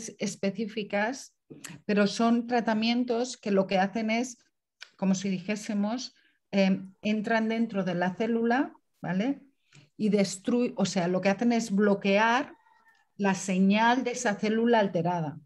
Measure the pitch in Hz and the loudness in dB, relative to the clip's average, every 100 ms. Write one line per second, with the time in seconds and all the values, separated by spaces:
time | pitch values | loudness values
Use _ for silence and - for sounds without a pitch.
0 | 226 - 208 - 196 196 220 220 202 202 | -8 -8 -8 -4 -4 -4 -6 -6 -4 -2
1 | 220 269 - _ - - - - - 202 | -2 -6 -12 _ -20 -20 -18 -10 -2 2
2 | 202 196 233 233 233 247 226 220 226 240 | 2 2 2 2 0 0 0 0 0 0
3 | 247 233 254 - 214 196 185 190 196 226 | 0 -2 -4 -6 0 0 2 2 0 0
4 | 220 226 262 - _ _ _ _ - _ | -2 -2 -2 -8 _ _ _ _ -20 _
5 | 196 185 196 180 170 208 - 208 202 247 | -2 0 -2 -4 -4 -8 -6 -4 -4 -6
6 | - - _ _ _ 196 190 190 - - | -10 -16 _ _ _ 2 2 2 -4 -8
7 | 214 214 214 226 220 226 226 196 180 175 | -4 -2 0 0 0 -2 -2 -2 -2 0
8 | 180 180 226 233 233 247 302 - _ _ | -2 -2 -2 0 2 2 0 -6 _ _
9 | 160 185 240 285 - _ _ - _ - | -6 -2 -2 -4 -10 _ _ -20 _ -4
10 | 214 202 190 - - 240 247 - 190 190 | 0 2 0 -2 -2 0 0 0 -2 0
11 | 170 180 190 196 240 233 226 196 208 196 | 0 2 2 2 2 0 0 2 2 2
12 | 202 196 226 247 - - _ _ _ _ | 2 4 4 2 -2 -10 _ _ _ _
13 | _ - 196 185 - 185 196 208 233 254 | _ -4 0 0 0 2 4 4 4 2
14 | 240 240 226 202 214 220 233 226 202 175 | 0 -2 -2 -2 -2 0 4 4 2 0
15 | 170 175 156 - | -2 -2 -4 -8